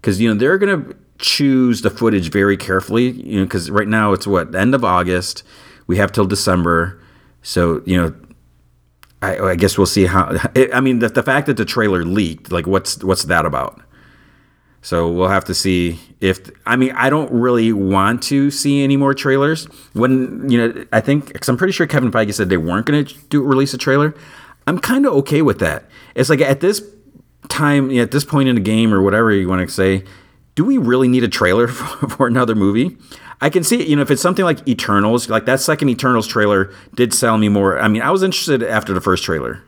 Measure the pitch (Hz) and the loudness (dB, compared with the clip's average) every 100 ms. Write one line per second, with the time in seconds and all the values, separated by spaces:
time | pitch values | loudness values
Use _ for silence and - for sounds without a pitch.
0 | - 95 117 107 131 190 202 180 - - | -2 0 0 2 0 2 0 -2 -6 -18
1 | _ - - - 139 131 127 113 98 - | _ -8 -4 0 2 2 2 0 -2 0
2 | 117 101 80 101 98 101 - 92 - 110 | 0 0 -2 0 0 0 -2 -4 -2 -2
3 | 123 123 - 104 95 98 82 101 104 110 | -2 -4 -6 -2 -2 -4 -2 -2 0 0
4 | 104 92 101 92 76 90 110 135 110 90 | 2 0 0 0 0 0 2 2 2 0
5 | 90 90 90 - - - - - - 90 | 0 -2 -4 -12 -18 -20 -20 -18 -4 0
6 | 98 107 95 101 - 92 87 82 85 95 | 0 0 0 0 0 0 2 0 -2 -8
7 | - _ _ _ - 92 87 80 - 90 | -20 _ _ _ -6 -2 0 -2 -2 0
8 | 85 - - _ _ _ _ _ _ _ | 0 -6 -20 _ _ _ _ _ _ _
9 | _ _ 101 - 95 87 92 - 92 104 | _ _ -6 -4 -2 0 0 2 2 2
10 | 92 95 87 82 - - 131 123 131 123 | 2 2 0 -2 0 2 2 2 0 0
11 | 113 127 127 135 147 113 104 123 107 90 | 0 0 0 -2 0 -4 -2 0 0 0
12 | 85 101 87 82 - 87 85 95 - - | 0 -2 -2 -6 -6 -4 0 -2 -2 -6
13 | 92 92 76 87 80 67 65 - _ _ | -6 -4 -2 0 0 -4 -8 -12 _ _
14 | - _ _ _ _ _ _ _ - 87 | -20 _ _ _ _ _ _ _ -4 -2
15 | 85 87 92 95 - 92 95 90 87 82 | 0 0 0 0 -2 -4 0 0 0 -6
16 | - - 95 92 - - - 123 131 131 | -16 -2 -2 -2 -8 -12 -2 0 0 0
17 | 131 147 147 120 123 123 113 104 95 98 | 0 0 0 0 2 2 2 2 2 2
18 | 98 120 - 139 139 139 143 143 139 139 | 2 0 -2 0 0 0 0 0 2 2
19 | 139 139 143 135 143 160 - - - - | 2 0 0 2 2 -2 -8 -20 -12 -2
20 | 127 131 127 - 135 120 117 - - 110 | 0 0 -2 -6 0 0 0 -4 -2 -2
21 | 123 143 143 - - 123 185 185 156 147 | 2 0 -2 -8 -4 0 0 0 0 0
22 | 127 113 107 101 92 90 80 92 120 147 | 0 0 -2 -2 0 0 0 -2 0 -2
23 | 143 - _ 147 139 135 139 127 - 139 | -2 -10 _ -2 2 2 0 -2 0 2
24 | 151 151 - - - - - 180 - 262 | 0 -4 -20 -20 -20 -10 -6 -4 -2 2
25 | 277 143 139 151 147 - 85 73 - - | 2 2 0 2 2 2 -2 -4 -12 -20
26 | - - 131 143 139 139 185 214 - - | -12 -4 0 2 2 2 0 -2 -8 -20
27 | _ - _ _ - - 147 143 135 127 | _ -20 _ _ -10 -2 2 2 2 0
28 | 117 143 143 151 131 120 98 110 113 98 | 0 -2 0 0 2 2 0 2 2 4
29 | 98 104 113 101 92 92 87 - 95 95 | 4 2 2 2 0 -2 -4 0 0 0
30 | 95 - _ _ _ - 196 269 120 127 | -4 -20 _ _ _ -2 0 0 2 2
31 | 127 127 117 - 92 101 120 135 - - | 4 2 0 0 2 2 0 -4 -12 -8
32 | 135 - 123 120 120 107 98 107 170 - | -8 -2 0 0 0 2 0 0 -2 -6
33 | - - - - 147 180 160 240 156 147 | -20 -20 -20 -4 -2 0 0 0 0 0
34 | 139 139 175 185 180 151 - 110 - 101 | 2 0 0 0 0 -2 -2 -4 0 2
35 | 104 120 117 110 113 135 - 151 143 117 | 2 0 0 -2 0 -2 0 0 0 0
36 | 131 120 107 117 104 98 98 - - - | 0 0 0 0 2 2 0 -8 -12 -2
37 | 120 - 120 110 104 101 98 71 104 107 | 0 0 0 2 2 2 2 2 0 0
38 | 131 190 190 - - 135 110 107 - 92 | 0 0 0 -2 -2 -2 0 -2 -2 -2
39 | 98 90 - 80 60 - | 0 -2 -2 -4 -6 -10